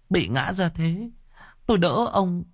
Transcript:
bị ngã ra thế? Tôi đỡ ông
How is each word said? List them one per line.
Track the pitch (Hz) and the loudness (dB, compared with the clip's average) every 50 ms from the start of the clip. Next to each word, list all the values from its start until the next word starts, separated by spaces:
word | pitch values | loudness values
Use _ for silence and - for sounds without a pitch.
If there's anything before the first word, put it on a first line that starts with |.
| _ _ | _ _
bị | 185 180 147 87 | 0 0 0 0
ngã | 107 135 131 - 196 | -2 -2 -2 -2 -2
ra | 185 190 170 | -2 -2 -2
thế? | 165 170 165 165 165 185 220 233 - - - - - - - - - - - | -2 -2 -2 -2 -2 -2 -6 -10 -14 -16 -20 -20 -20 -20 -20 -20 -20 -20 -2
Tôi | - 233 208 | 0 2 4
đỡ | 170 175 135 175 233 233 | 4 2 2 2 0 0
ông | - - 196 185 175 175 175 - | 2 0 0 0 0 -4 -6 -8